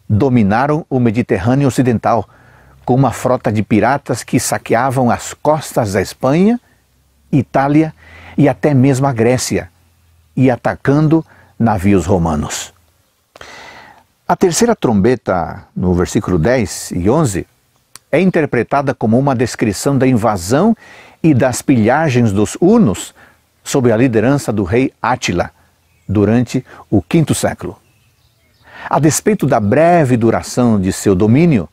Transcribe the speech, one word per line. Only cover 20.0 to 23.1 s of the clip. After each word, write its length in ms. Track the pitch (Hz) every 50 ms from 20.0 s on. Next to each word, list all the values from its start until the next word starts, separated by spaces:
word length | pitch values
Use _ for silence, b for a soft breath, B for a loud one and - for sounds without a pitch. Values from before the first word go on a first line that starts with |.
| 127
invasão 680 | 131 131 107 104 117 107 92 85 92 123 147 190 233 226 B B B B B B B B B
e 120 | - 160 143
das 280 | 120 131 127 120 -
pilhagens 680 | - - 139 117 104 110 127 156 165 156 120 123 120 110
dos 240 | 95 101 104 - - -
hunos 520 | - 180 226 240 190 113 87 - - -